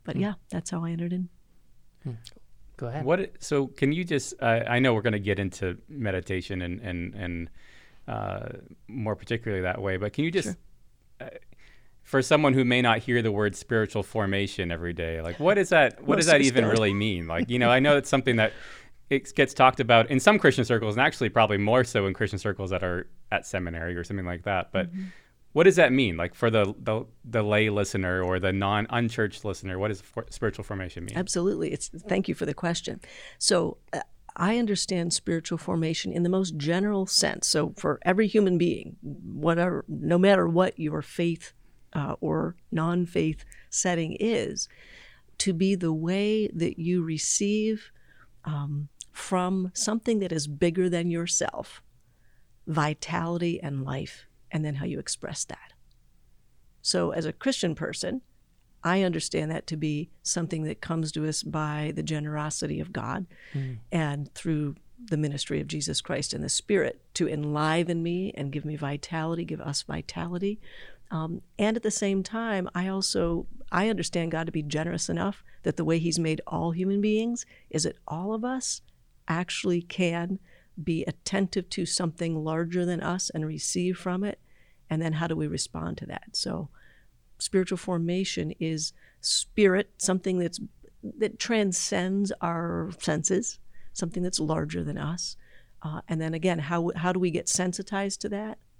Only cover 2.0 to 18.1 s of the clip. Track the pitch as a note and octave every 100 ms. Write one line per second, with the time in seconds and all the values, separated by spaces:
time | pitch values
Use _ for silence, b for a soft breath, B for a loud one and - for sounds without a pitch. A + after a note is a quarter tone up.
2 | C3+ A#2 - - - - - - A#2+ C#3
3 | C#3 F3 - - - C#3+ C3+ - C#3 D#3+
4 | F3 D3 - - A#2 A2+ A2+ A#2+ C3 A2+
5 | A2 G#2+ G2 G2 G2 - F#2 F#2 - D3
6 | G#2+ F#2 - F#2 - F#2 F2 F2+ - F2
7 | F2 - F2 E2+ E2 b b b b b
8 | - G#1+ G1+ G1+ - - - - - B2
9 | G#2+ G#2 - A#2 A2+ F#2+ F2+ G2+ G2 F#2
10 | G#2 - D#3+ F3+ G#2 F#2+ - - - _
11 | _ - - - - - - - - -
12 | - C3+ B2+ D3+ D3 C3 B2 B2 B2 A2+
13 | A#2+ A#2+ A2+ G2+ G#2 - - A2+ G#2 G#2+
14 | F#2+ A2 G2 G2 G2+ - F2 E2+ F2 E2+
15 | E2 E2 E2 F2+ D#3+ G#3 F#3 E3 C3 -
16 | C#3 D#3 D#3+ D3 C#3 B2 A2 A2+ G#2 G2
17 | G#2+ F2+ E2 E2 A#2 A#2+ A#2+ B2+ C#3+ C#3+
18 | -